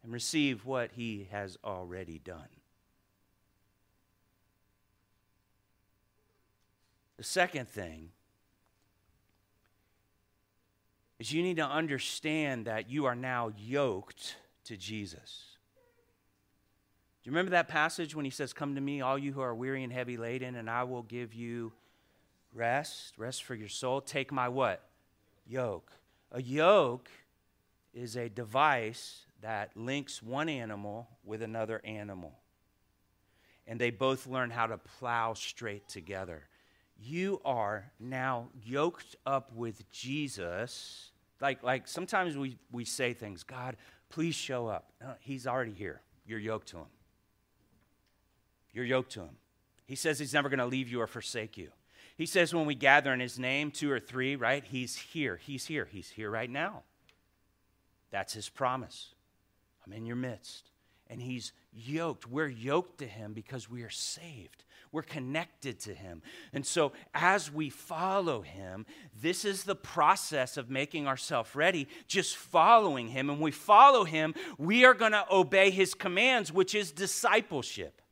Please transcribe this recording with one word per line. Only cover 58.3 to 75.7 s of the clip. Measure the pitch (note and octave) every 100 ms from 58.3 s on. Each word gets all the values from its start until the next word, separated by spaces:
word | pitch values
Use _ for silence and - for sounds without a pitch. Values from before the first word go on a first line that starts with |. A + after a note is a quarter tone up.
his | A2 G2+
promise. | - B2+ B2+ G2+ - - _ _ _ _ _ _ _
"I'm | -
in | G#2
your | A2+ A#2+
midst." | B2+ A2 - - _ _ _ _ _
And | A#2+
he's | B2 B2 G#2+ _ _
yoked. | A2 A2+ D#3 E3 C3 A#2
We're | C3+ D3+
yoked | A#2 B2 D#3 F3+ -
to | C3
him | A2+ G#2+
because | A2 - B2+ G#2+
we | B2
are | A2+
saved. | - - - E3+ C3+ - - _ - -
We're | D#3
connected | D3+ D3+ B2+ D3+ F3 _ C#3 A2+
to | G#2+
him. | E2+ G2 E2 - - -
And | C3+ C3+
so | F3 C#3+ - -
as | D3+ F3 G3 D3
we | D3+ D3+
follow | - - D#3+ F#3 G3 E3+ A#2+
him, | F2 F2+ F#2 F#2+ A2 - -
this | A2 D3 F3+
is | G#3 F#3+
the | G3
process | F#3+ - E3+ D3+ G3 - D3+ B2+ -
of | A#2+
making | C3 D3 D#3+ C#3+
ourselves | C3 - B2 A2+
ready, | C#3 E3 F3+ C#3 - -
just | F#3+ - -
following | - E3+ F3 A#3 G3+ C3+ A2+
him. | B2+ C#3
And | C#3+
when |
we | D#3
follow | - - G#3 C#4 C4
him, | F3 D#3 D#3 D#4 F#4 A3
we | D#3+ A#3
are | B3+
gonna | A3 A3 G#3+ F#3
obey | F#3+ E3 F#3+ G3